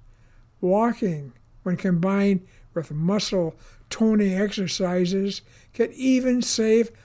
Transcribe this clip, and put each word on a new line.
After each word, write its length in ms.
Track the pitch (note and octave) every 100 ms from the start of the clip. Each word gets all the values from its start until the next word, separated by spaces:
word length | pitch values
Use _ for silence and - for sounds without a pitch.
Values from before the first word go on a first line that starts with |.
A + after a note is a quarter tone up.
| - _ - - _ -
Walking, 720 | F3+ G3+ A#3 A3+ G3+ D3+ C#3 - _ -
when 140 | F3+ F3
combined 680 | G3 F3 F#3 G3+ G3+ F#3 - - -
with 160 | E3+ C#3+
muscle 640 | D3 E3 G#3 - F#3+ D#3+ - - - -
toning 460 | - A3 G#3+ G3
exercises, 1080 | F#3 G#3 G#3 F#3 - F3+ F3+ F3+ G3 G3 F#3+ _ - -
can 200 | - A3+
even 480 | - C4 B3+ B3+ B3
save 480 | - - A3 A3+ A3+ -